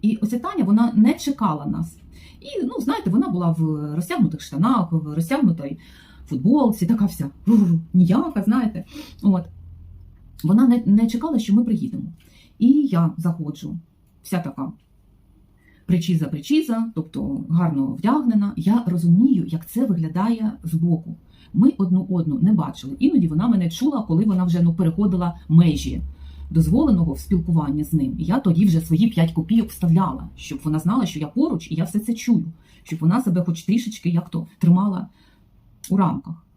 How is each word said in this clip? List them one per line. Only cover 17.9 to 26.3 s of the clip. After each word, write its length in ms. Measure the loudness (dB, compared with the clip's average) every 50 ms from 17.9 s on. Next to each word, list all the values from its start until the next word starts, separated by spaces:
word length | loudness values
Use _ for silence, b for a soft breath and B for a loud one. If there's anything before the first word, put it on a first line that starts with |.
| -4 -2 0 0 0 2 0 2 2 2 0 0 -4
Я 280 | -2 0 2 2 2 0 0
розумію, 580 | -4 0 2 4 4 6 6 4 4 2 0 -4
як 220 | -6 -8 -8 -6
це 160 | -4 -2 0
виглядає 680 | 0 0 -2 -2 -4 -2 -2 0 0 0 0 -2 -4 -6 -6 -8
збоку. 520 | -4 -2 0 2 2 0 0 -2 -10 -16 -16 _ b b b b b b
Ми 200 | 4 4 4 4 2
одну 300 | 0 2 2 0 0 0
одну 300 | -2 -2 0 0 0 2
не 120 | 2 4 4
бачили. 420 | 2 0 -2 -6 -10 -12 -14 -6 0
Іноді 280 | 0 2 2 2 0 2
вона 200 | 0 0 2 2
мене 220 | 2 2 0 -2
чула, 320 | -4 -2 -4 -2 -2 -2
коли 240 | -2 0 0 2 2
вона 180 | 2 2 0 0
вже, 180 | 0 2 2
ну, 120 | 2 2 2
переходила 680 | 2 0 0 0 0 0 0 0 0 -2 -4 -6 -8 -4 4
межі 520 | 6 6 6 6 4 0 -4 -6 -8 -8 -8 B B B B B